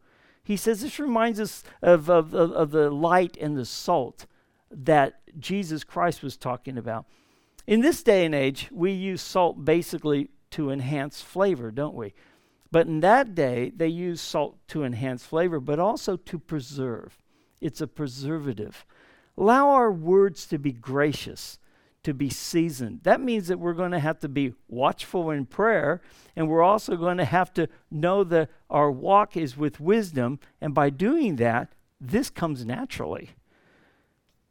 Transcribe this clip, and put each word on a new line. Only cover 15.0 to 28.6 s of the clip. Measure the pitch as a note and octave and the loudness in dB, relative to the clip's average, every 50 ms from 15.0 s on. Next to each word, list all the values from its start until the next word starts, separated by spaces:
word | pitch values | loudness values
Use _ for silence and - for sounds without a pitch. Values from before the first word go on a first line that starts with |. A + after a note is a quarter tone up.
| C#3 C3 B2+ B2 - | -4 -6 -6 -8 -8
flavor, | - D#3+ D#3+ F3 F3+ E3 D3 | -4 -2 0 0 0 -2 -4
but | B2+ C#3+ D3 | -2 -2 0
also | D#3 F3 G#3 A#3 D4+ - - F#3+ | 0 2 0 0 -2 -4 -4 -4
to | F3 - - - D#3+ | -6 -6 -10 -10 -10
preserve. | - - D#3+ D3+ B2 C3 C#3+ C#3 C3 B2+ A2+ G#2+ - - _ _ _ _ _ _ _ _ _ - | -8 -6 -6 -6 -6 -8 -8 -6 -6 -6 -6 -8 -10 -16 _ _ _ _ _ _ _ _ _ -8
It's | - - - - | -8 -8 -6 -6
a | D#3 | -8
preservative. | B2+ _ - D3+ C3 A#2+ C3+ C3+ C#3+ D#3+ D#3+ C#3+ C#3 A2+ G2 G#2+ - - - - _ _ _ _ _ _ _ _ _ - | -8 _ -8 -8 -8 -6 -8 -6 -6 -6 -4 -4 -6 -6 -6 -8 -12 -12 -18 -20 _ _ _ _ _ _ _ _ _ -4
Allow | - F#3 G#3 A#3+ C4+ C#4 C#4+ | 0 4 4 6 6 6 6
our | C#4 C4 A#3+ A3 | 6 6 4 4
words | F#3+ E3+ D#3 E3+ F#3 G3 G3 G3 E3 - - | 2 0 2 4 6 6 6 4 2 -4 -10
to | - E3+ | -6 -6
be | D3 C#3 D3 | -4 -2 -4
gracious, | B2 A#2 A2+ C3 B2+ C#3 D3 D#3 C3 - - - - - - - - - _ _ _ _ _ _ _ _ - | -4 -6 -8 -4 0 0 2 0 0 -4 -8 -12 -14 -14 -16 -16 -18 -20 _ _ _ _ _ _ _ _ -6
to | E3 C#3+ | -6 -4
be | B2 D3 C3 | -2 -4 -4
seasoned. | B2 - - - - E3+ E3 E3+ D3 B2+ B2 G#2+ - - - | -4 -6 -8 -2 0 0 0 0 -2 -6 -8 -8 -8 -2 2
That | F3 A3+ C4 | 2 4 4
means | C4+ B3 A#3 G#3+ F3+ E3 | 2 -2 -2 -2 -2 -2
that | F#3 F3+ | -4 -2
we're | E3+ F3 E3+ | -2 -4 -2
gonna | E3 F#3 F3 F3+ E3+ | -2 -2 -2 -2 -2
have | C#3+ D#3 D#3+ - | -2 -2 -2 -4
to | - D3 | -6 -4
be | C3 D3 C#3 B2+ A2+ _ _ | -2 -2 -2 -2 -4 _ _
watchful | - A2+ A#2+ C3+ D#3+ G3 - - - - F#3 E3 D#3+ | -10 -4 0 2 2 0 0 -8 -6 -4 -2 -2 -2
in | D#3 C#3+ C3+ | -2 -4 -6
prayer, | - - - G3+ A3+ A3 E3+ D3 C#3 E3 F3 - - _ _ _ _ - | -6 -2 0 2 2 2 2 2 0 -2 -2 -6 -18 _ _ _ _ -6
and | E3 D#3+ D#3 | -4 -2 2
we're | D#3+ E3 E3+ | 4 6 6
also | F#3 G#3 A3 - - - | 6 4 2 0 -2 -4
gonna | E3+ E3 F3+ F3+ F3+ E3+ | -2 0 -2 0 0 0
have | A#2 D#3+ F3+ F3+ - - | 2 2 2 2 0 0
to | F#3 D#3+ - - - _ - | -2 -2 -2 -4 -12 _ -10
know | - D3+ D#3 F3 F#3+ G3+ G3 | -6 -2 0 2 2 2 2
that | E3 F3 D#3+ D#3 - - _ | 4 4 2 2 2 -4 _